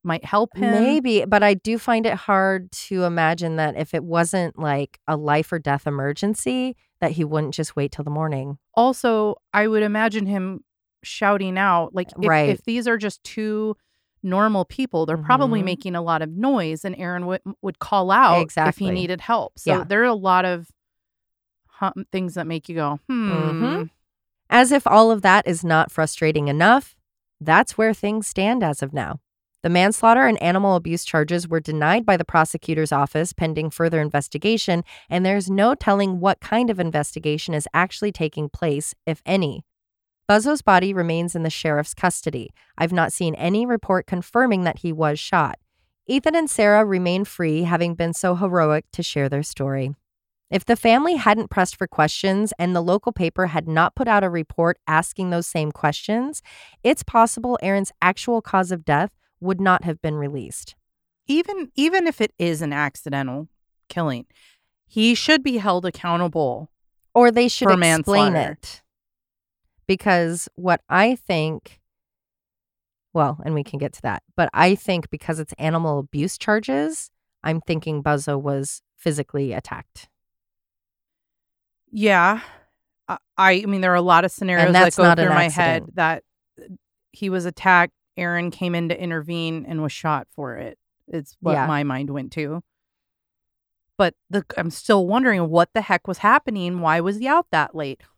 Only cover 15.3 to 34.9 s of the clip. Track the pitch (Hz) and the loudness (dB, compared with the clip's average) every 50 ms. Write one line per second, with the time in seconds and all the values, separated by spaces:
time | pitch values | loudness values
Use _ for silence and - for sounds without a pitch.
15.3 | 247 262 285 247 226 208 190 190 180 180 - 185 175 170 170 165 165 156 160 156 | 2 2 2 2 0 0 0 -2 -4 -4 -6 -6 -6 -4 -2 -2 -2 -2 -2 -4
16.3 | 165 190 233 277 277 220 170 160 160 156 - 190 185 - 185 175 180 180 180 180 | -4 -2 0 0 0 0 0 -2 -4 -6 -8 -10 -8 -8 -8 -6 -6 -6 -4 -6
17.3 | 185 185 - 190 196 - - 196 - - - - 208 196 180 185 190 240 - - | -6 -6 -8 -12 -12 -10 -8 -10 -8 -8 -6 -2 -2 0 2 4 4 6 6 6
18.3 | 170 175 165 156 - 165 156 156 - - 196 185 180 185 180 170 185 170 - - | 6 4 2 0 0 0 0 0 0 -2 -4 -4 -2 -2 -4 -4 -6 -6 -4 -2
19.3 | 233 214 117 - - - - 160 185 185 165 175 202 214 240 247 226 202 185 190 | -2 -2 -2 -6 -10 -6 -2 0 0 0 0 0 0 2 2 2 0 0 2 2
20.3 | 180 185 185 185 180 170 165 - _ _ _ _ _ _ _ _ _ _ _ _ | 2 4 2 0 -2 -6 -8 -14 _ _ _ _ _ _ _ _ _ _ _ _
21.3 | _ _ _ _ _ _ _ _ _ - 196 190 - 190 180 - - 190 185 175 | _ _ _ _ _ _ _ _ _ -6 -6 -6 -6 -8 -10 -8 -6 -6 -6 -4
22.3 | 156 180 156 160 165 160 - - 170 165 151 143 147 147 - - 254 240 220 202 | -6 -6 -6 -6 -6 -8 -8 -8 -6 -4 -4 -4 -4 -6 -6 -6 -4 -4 -2 -2
23.3 | 175 160 160 160 151 - 233 262 320 381 - 160 - _ _ _ _ _ _ _ | -2 -2 -2 -2 -2 -2 -2 -2 -2 -4 -6 -8 -12 _ _ _ _ _ _ _
24.3 | _ _ _ - - 240 262 247 285 277 - - 196 214 226 226 226 202 185 190 | _ _ _ 2 4 4 6 6 4 2 4 6 6 8 8 6 4 4 4 6
25.3 | 190 208 - - 170 165 180 165 160 160 - - - - 156 156 - - 165 156 | 6 6 4 0 -2 -2 0 2 2 2 2 2 0 -2 -2 -2 -2 -2 0 0
26.3 | 156 156 143 143 143 151 170 208 247 269 - - _ _ _ _ _ _ _ _ | 0 0 0 0 2 4 6 6 6 4 2 -4 _ _ _ _ _ _ _ _
27.3 | _ - 151 156 160 196 247 - - - 220 220 208 - - 202 214 220 208 - | _ -6 2 4 6 6 4 2 0 0 0 0 0 0 -2 -4 -4 -4 -6 -6
28.3 | - 190 190 214 247 254 202 156 143 - 139 135 147 139 101 73 - 139 - _ | -4 -2 0 0 0 0 0 -2 -2 -4 -6 -6 -6 -6 -6 -6 -10 -12 -14 _
29.3 | _ _ _ _ _ _ - 170 175 180 185 202 214 - - 226 233 254 269 240 | _ _ _ _ _ _ -2 2 4 4 4 2 2 4 4 6 6 6 6 4
30.3 | 220 - - 175 180 190 202 196 190 175 170 170 165 170 - - - 160 151 156 | 2 2 2 0 2 2 2 2 2 2 0 -2 -4 -6 -4 -2 0 0 0 0
31.3 | 175 175 175 165 165 160 151 156 151 151 147 156 190 233 226 214 190 170 170 - | 0 -2 -2 -2 -4 -4 -2 -4 -2 0 2 2 2 2 2 2 0 0 0 0
32.3 | - 165 160 - - 160 - - 160 160 156 147 147 139 143 135 - 156 165 - | 2 2 2 2 -2 -6 -6 -4 -2 -2 0 0 0 0 0 0 0 -2 -4 -4
33.3 | - - 170 160 156 156 156 160 - - 165 165 170 156 151 151 - 143 139 - | -4 -4 -4 -4 -2 -4 -6 -6 -4 -2 -2 0 0 0 0 0 -2 -4 -4 -4
34.3 | - 147 - 208 233 214 - - 175 170 170 - | -8 -4 -2 0 0 0 0 0 -2 -2 -2 -6